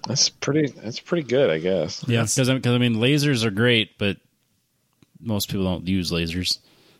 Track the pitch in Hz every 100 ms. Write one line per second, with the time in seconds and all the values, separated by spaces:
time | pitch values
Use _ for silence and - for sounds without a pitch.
0 | - 147 - - - 147 147 - 101 123
1 | - 175 131 123 123 80 87 95 80 -
2 | - 117 110 - 127 131 120 120 123 110
3 | 123 147 143 127 113 98 120 117 107 -
4 | 104 90 _ _ _ _ _ _ _ _
5 | _ - 113 104 - 101 92 87 85 95
6 | 85 85 85 87 90 - _ _ _ _